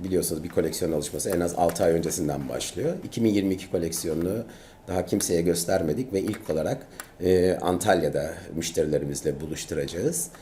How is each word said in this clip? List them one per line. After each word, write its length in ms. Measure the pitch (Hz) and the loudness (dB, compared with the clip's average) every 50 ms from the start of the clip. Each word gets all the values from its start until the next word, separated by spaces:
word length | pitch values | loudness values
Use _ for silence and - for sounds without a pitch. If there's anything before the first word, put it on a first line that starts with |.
| 92 | -4
biliyorsunuz 400 | 92 92 87 80 - 85 78 78 | 0 0 0 2 0 -2 -4 -6
bir 60 | 87 | -2
koleksiyon 420 | - - 85 78 78 - 90 82 | -2 0 0 0 0 -2 -2 0
alışması 380 | 80 76 73 - - 76 - 107 | 0 -2 -2 -4 -4 -4 -2 0
en 100 | 92 87 | 0 2
az 140 | 87 82 - - | 0 0 2 2
altı 260 | 87 85 82 - 98 | 2 2 2 4 4
ay 80 | 85 | 4
öncesinden 580 | 82 82 80 80 76 95 80 73 71 71 69 64 | 4 4 2 0 -2 0 -2 -2 -2 -2 -4 -6
başlıyor. 440 | 60 64 - - - 87 123 160 185 196 - | -6 -6 -6 -6 -6 -4 -4 -4 -4 -4 -8
İki 200 | - - 120 117 | -8 -4 0 2
bin 60 | 110 | 4
yirmi 240 | 101 101 95 98 95 | 4 4 2 2 0
iki 180 | 92 - - | -2 -4 -4
koleksiyonunu 720 | - 90 82 82 85 - - 85 78 80 85 90 104 117 117 - - - - - - - - - | -2 -2 -2 -2 -4 -4 -4 -2 -2 0 0 -2 -2 -4 -6 -8 -12 -18 -20 -20 -20 -18 -10 -4
daha 180 | 92 92 90 | -2 -2 0
kimseye 360 | - - 101 - - 90 82 | 0 0 0 2 2 2 2
göstermedik 720 | 85 87 85 85 - - 95 92 85 78 76 76 127 - 98 | 4 2 2 2 0 0 0 2 2 0 0 -2 -2 -2 -2
ve 80 | 95 | 0
ilk 280 | 95 104 104 - - - | 0 0 -2 -4 -4 -2
olarak, 380 | 78 78 78 95 143 - - - - - - - - - 90 | -2 0 0 -2 -2 -4 -6 -12 -16 -18 -18 -18 -10 0 4
e, 340 | 90 92 92 90 92 87 - | 6 6 6 6 6 4 2
Antalya'da 720 | - 87 92 87 - 107 95 87 78 73 73 71 73 80 82 87 95 - - | 2 2 0 2 4 4 4 4 4 2 0 0 -2 -2 -6 -10 -12 -8 -6
müşterilerimizle 840 | 80 85 - - 82 78 76 76 69 71 71 71 73 - 78 71 69 | -4 -4 -2 0 0 2 2 2 0 0 -2 -4 -2 -2 -2 -2 -2
buluşturacağız. 880 | 80 78 78 - - - 85 76 69 67 80 85 107 151 175 - - - - - | -4 -6 -6 -8 -6 -4 -4 -2 -2 -2 -4 -2 -2 -2 -2 -2 -4 -6 -10 -16